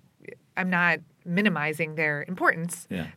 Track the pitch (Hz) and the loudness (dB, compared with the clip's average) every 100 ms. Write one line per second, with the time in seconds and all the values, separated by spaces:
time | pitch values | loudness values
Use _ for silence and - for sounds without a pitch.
0 | _ _ - - _ - 185 180 175 160 | _ _ -20 -20 _ -4 0 4 4 2
1 | - _ 175 175 208 160 151 156 156 156 | -2 _ -2 2 2 2 -2 -2 -4 -2
2 | 156 147 143 185 339 165 170 - - 185 | 0 -2 -6 0 0 2 -4 -8 -8 -8
3 | - | -8